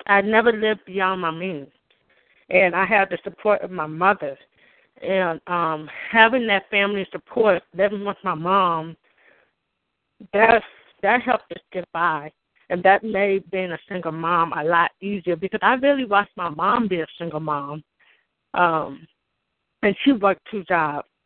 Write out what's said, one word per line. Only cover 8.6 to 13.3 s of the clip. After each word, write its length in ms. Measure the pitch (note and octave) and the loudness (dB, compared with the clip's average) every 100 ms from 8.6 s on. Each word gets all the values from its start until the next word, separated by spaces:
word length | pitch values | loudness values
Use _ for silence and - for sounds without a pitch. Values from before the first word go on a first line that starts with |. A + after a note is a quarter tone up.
| F3+ E3 D#3+ D#3+ _ _ _ _ _ _ _ _ _ _ _ - G3 | 0 -2 -8 -16 _ _ _ _ _ _ _ _ _ _ _ -20 -4
that, 300 | G3+ A3+ A#3 - - _ _ | 2 4 4 2 -20 _ _
that 200 | G3 B3 | 0 0
helped 300 | B3 A3 - | 0 -2 -4
us 100 | F3 _ | -18 _
get 140 | F#3 E3+ | -12 -8
by. 400 | E3 E3+ D#3 D3+ _ _ _ - | -2 0 -2 -8 _ _ _ -8
And 120 | F3+ | 2
that 220 | F#3+ G3+ | 4 4
made 460 | A3 G3 G3+ | 2 -2 0